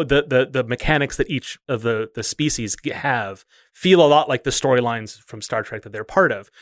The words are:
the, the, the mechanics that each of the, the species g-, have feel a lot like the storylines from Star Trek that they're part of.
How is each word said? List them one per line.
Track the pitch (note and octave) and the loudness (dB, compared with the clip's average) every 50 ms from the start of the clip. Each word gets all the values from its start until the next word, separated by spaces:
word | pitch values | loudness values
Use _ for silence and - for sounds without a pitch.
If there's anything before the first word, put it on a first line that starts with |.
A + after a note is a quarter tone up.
| D#3+ | 2
the, | A#2+ C#3 C#3+ D3 | 2 2 2 2
the, | D#3 C3 B2+ C3 - | 2 2 2 2 2
the | C3 C3 B2 | -2 -4 -2
mechanics | A2+ B2 - - - D#3 D3 C#3+ C3+ - | -2 -4 -4 0 0 2 0 0 -2 -2
that | - C#3 - | -4 -4 -2
each | D#3+ B2+ - - - _ _ - | -4 -8 -8 -10 -16 _ _ -6
of | C3 A2+ A2 | -6 -4 -2
the, | A#2 A2+ A2 A2+ A2 _ | -2 -2 -2 -4 -8 _
the | A#2+ G#2+ | -6 -6
species | - - - D3+ D3+ - - A#2 G2+ - - | -6 -2 -2 -2 -2 -2 -2 -4 -6 -6 -6
g-, | - C#3+ | -6 -8
have | - - - C#3+ B2+ A#2+ G#2 G2 G2 - _ _ _ _ _ _ _ | -8 -4 -2 -2 -2 -2 -4 -6 -10 -14 _ _ _ _ _ _ _
feel | - - F#3 F#3 F3 D#3+ | -2 4 4 6 8 8
a | |
lot | D3 D3 D3+ D#3 | 8 6 4 4
like | - - - - | 2 -4 -2 -2
the | C#3 | -4
storylines | - - - C3+ C3 B2 A#2+ A#2+ A#2 A2+ G#2+ G#2+ - - | -4 0 2 2 2 2 2 0 -4 -6 -8 -12 -16 -20
from | _ - - G#2+ | _ -18 -12 -12
Star | - - - A2+ G#2 | -8 -4 -4 -6 -6
Trek | - A#2 G#2+ - | -6 -12 -14 -14
that | G#2+ G#2 | -12 -12
they're | G#2 G#2+ | -12 -12
part | - - F#3+ F#3 D3+ | -2 2 2 2 2
of. | A2+ G2 G#2 _ _ - | 0 -4 -8 _ _ -20